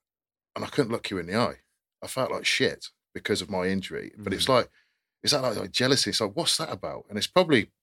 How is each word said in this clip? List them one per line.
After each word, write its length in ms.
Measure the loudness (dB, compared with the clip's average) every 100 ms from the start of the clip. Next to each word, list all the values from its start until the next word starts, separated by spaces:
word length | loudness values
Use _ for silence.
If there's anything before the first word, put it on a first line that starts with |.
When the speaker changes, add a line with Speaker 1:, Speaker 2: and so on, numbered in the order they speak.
| _ _ _ _ _ -10
Speaker 1:
and 80 |
I 40 | -4
couldn't 220 | 0 0
look 180 | -2 -4
you 80 | -6
in 80 | -2
the 100 | 0
eye. 220 | 0 -2 _ _ _ _
I 40 | -10
felt 240 | -4 -4
like 140 | -2 0
shit 440 | 2 2 0 -10 _ _ -8
because 260 | -2 -2
of 80 | 0
my 160 | -2 0
injury. 480 | 0 -4 -8 -10 -10
But 160 | -4
it's 120 | 0 4
Speaker 2:
Mm. 40 |
Speaker 1:
like, 200 | 4 2 _ _ _ _ _
is 80 | 0
that, 100 | 2
like, 160 | 0 -2
like, 140 | -4
jealousy? 400 | 0 2 4 2
It's 100 | 0
like, 140 | -2 -2
"What's 220 | 0 -2
that 140 | -2
about?" 340 | -6 -8 -10 -8
And 80 | -6
it's 100 | 0
probably 440 | 2 6 4 4 _